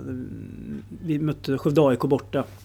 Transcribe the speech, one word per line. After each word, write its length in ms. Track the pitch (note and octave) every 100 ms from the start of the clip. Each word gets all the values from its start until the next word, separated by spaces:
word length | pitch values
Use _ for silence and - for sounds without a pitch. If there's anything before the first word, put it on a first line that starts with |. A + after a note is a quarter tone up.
| C3+
eh, 60 | B2+ G#2 G#2 G2 - A1 C#2+ - -
vi 140 | E3+ D3
mötte 380 | D3+ - - C3+
Skövde 240 | D#3+ D3+
A 120 | C#3+
I 20 |
K 120 | B2 C#3+
borta. 360 | C#3 - C#3+ - -